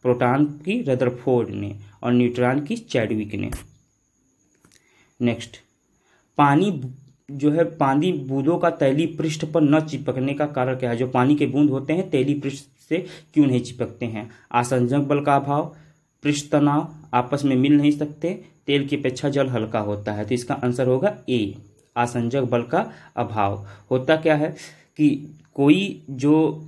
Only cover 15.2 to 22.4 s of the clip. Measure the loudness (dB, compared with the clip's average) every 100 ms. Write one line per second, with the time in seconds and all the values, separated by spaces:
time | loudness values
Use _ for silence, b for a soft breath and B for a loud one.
15.2 | 2 2 2 -2 -4 b b b b _
16.2 | -4 -2 0 2 2 2 -2 -10 -2 -2
17.2 | 0 -2 0 2 4 4 4 2 -4 -6
18.2 | -6 -6 B B 0 0 0 -2 -2 -2
19.2 | -2 0 0 0 -2 -2 -2 -4 -4 -4
20.2 | -2 -4 -2 -2 -2 0 2 2 2 -2
21.2 | -4 -2 -2 -6 -18 _ _ -2 -2 0
22.2 | -2 -2